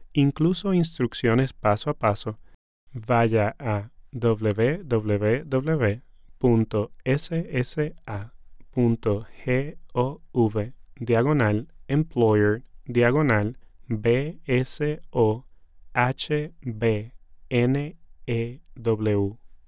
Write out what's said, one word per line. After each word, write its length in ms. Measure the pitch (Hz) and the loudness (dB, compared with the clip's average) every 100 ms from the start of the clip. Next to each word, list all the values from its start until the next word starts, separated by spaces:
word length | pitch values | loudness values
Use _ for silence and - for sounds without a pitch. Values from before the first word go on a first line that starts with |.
| - | -4
incluso 580 | 147 139 - 160 185 202 | 2 2 4 0 0 0
instrucciones 800 | 185 165 - 120 - 120 117 131 | 2 0 -2 -4 0 2 2 0
paso 380 | - 107 104 - | 0 0 2 -2
a 40 | |
paso, 440 | 147 110 101 110 104 - - _ _ - | 0 0 0 -4 -10 -16 -20 _ _ -16
vaya 600 | 123 110 117 117 110 104 - | -10 0 2 4 2 0 -2
a 320 | 127 104 104 - - | -4 -4 -6 -16 -14
w 680 | 123 117 107 110 104 120 165 | -2 0 2 0 2 0 0
w 640 | 127 117 107 101 107 127 | -2 -2 0 0 2 0
w 580 | 156 131 147 160 107 110 - - - - | -2 -2 0 0 0 -2 -10 -20 -20 -2
punto 540 | 127 113 110 110 104 - | 2 4 2 -2 -4 -6
s 420 | - 143 - 165 170 | -2 -2 -2 -6 -4
s 440 | 131 123 - 151 160 - | -4 -4 -4 -6 -6 -10
a 260 | 104 104 - - - - | -10 -10 -16 -20 -20 -8
punto 560 | - 120 113 113 104 107 - | 0 2 2 0 -2 -4 -10
g 320 | - 127 143 - - | -2 -2 -2 -10 -6
o 280 | 127 127 - - | -2 -2 -4 -6
v 400 | 127 110 104 104 - - - | 0 0 0 -6 -10 -20 -10
diagonal 720 | 120 113 135 151 107 104 135 - - | 0 2 2 2 2 0 -4 -14 -2
employer 760 | 139 156 123 113 107 104 113 - - - | -2 0 2 4 6 4 2 -4 -20 -4
diagonal 720 | 120 120 139 147 107 104 - - - - | 2 4 4 2 2 0 -6 -18 -16 -8
b 520 | 107 117 123 151 - - | -2 0 0 -2 -8 -2
s 540 | 127 131 - 151 151 - | -2 -2 -4 -4 -6 -4
o 340 | 139 110 113 - - - - - | 0 2 0 -8 -20 -20 -20 -6
h 600 | 131 123 135 - 151 156 - | 0 0 0 -4 -4 -6 -10
b 500 | 131 107 117 107 113 - - - - | -10 -2 0 0 -6 -18 -20 -20 -4
n 460 | 123 123 139 147 - - - - | 0 2 0 -4 -12 -20 -14 -6
e 340 | 117 117 127 - | -4 -4 -10 -20
w 640 | - 117 107 107 104 101 107 - - | -6 -2 0 0 0 0 -4 -20 -20